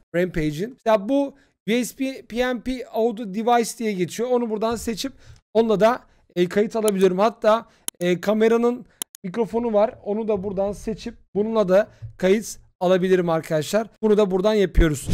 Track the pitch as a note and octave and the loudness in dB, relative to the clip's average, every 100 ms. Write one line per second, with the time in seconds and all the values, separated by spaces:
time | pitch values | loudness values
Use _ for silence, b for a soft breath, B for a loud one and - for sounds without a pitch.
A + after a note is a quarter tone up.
0 | _ E3+ F3+ D#3+ D#3 D3+ A3+ C4+ A3+ A3 | _ -2 -2 -2 -4 -4 -8 -4 0 0
1 | G3+ C#4 C#4 b b b - A#3+ A#3+ - | 2 0 -2 b b b -2 -2 -2 -6
2 | C4 C4+ - A3+ B3 B3 B3 B3+ - A3 | -8 -8 -10 -4 -2 -2 -6 -8 -6 -2
3 | A3+ G#3 G#3+ G3 A3+ A#3+ A3+ - A3 F#3 | -2 -2 -8 -4 2 2 0 -4 -4 -2
4 | F3 - B3 B3 A#3 G#3+ A3+ A#3 - A3 | -4 -4 -2 0 0 -2 -2 -2 -6 -6
5 | C4+ - b b _ G#3+ A3+ G3+ A3 B3 | -8 -10 b b _ 0 2 4 2 2
6 | - _ _ F3 F3+ G3+ G#3+ A3+ G#3+ F#3+ | -6 _ _ -2 0 0 0 0 0 2
7 | F#3+ F#3 A3 G#3+ G#3+ A3+ A3 B B - | 2 4 0 2 2 2 -2 B B -4
8 | F3 F3 G3 A3 A3+ A#3 A#3+ B3 - B | -2 0 0 2 2 4 2 -2 -10 B
9 | B - F#3 A3 G#3+ A#3 A#3+ G3+ A3 - | B -14 -8 -4 -4 -2 0 2 2 -2
10 | - G#3 A3 G3+ G3+ F#3+ G3 G3+ - G#3+ | -6 -4 -2 -4 -4 -4 -4 -4 -8 -8
11 | A#3 - _ F#3+ A3 A3+ F#3 F#3+ A3 B | -12 -16 _ -4 0 0 4 2 2 B
12 | B - F#3 G#3+ G#3 - _ _ F3+ F#3 | B -4 0 2 0 -14 _ _ 2 2
13 | F#3 F#3 F3 D#3+ D#3 D#3 D3 G#3 A3 _ | 4 2 2 -2 -2 -4 -2 -4 -4 _
14 | A3 G#3 G#3 F#3 G3+ G#3+ F#3+ - E3+ C3+ | 2 2 2 2 2 2 2 2 2 0
15 | - | 2